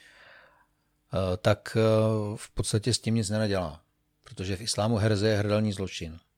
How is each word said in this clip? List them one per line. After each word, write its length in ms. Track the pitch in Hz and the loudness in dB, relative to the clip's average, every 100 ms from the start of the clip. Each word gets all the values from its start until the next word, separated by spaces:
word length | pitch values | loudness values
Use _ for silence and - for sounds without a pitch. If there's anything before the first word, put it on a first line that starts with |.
| - - - - - _ _ _ _ _ _ | -20 -20 -20 -20 -20 _ _ _ _ _ _
eh, 240 | 92 95 90 | -4 -2 0
tak, 400 | 110 101 - 113 | 2 0 0 2
eh, 20 | 110 110 110 110 104 110 | 4 4 2 0 -4 -8
v 140 | - | -8
podstatě 440 | - - 113 123 | -6 -2 0 0
s 60 | 110 | -2
tím 160 | - 113 | 0 0
nic 140 | 101 | 0
nenadělá, 520 | 107 107 95 85 73 _ _ _ _ | 0 0 0 -4 -8 _ _ _ _
protože 320 | - - 95 92 | -16 -8 -6 -4
v 60 | |
islámu 360 | 117 - 107 113 | -4 -2 0 2
herze 300 | 107 101 110 | 2 2 2
je 100 | 101 | 2
hrdelní 360 | 101 107 107 | 2 2 0
zločin. 460 | 95 92 - 82 82 _ | -2 -6 -8 -10 -12 _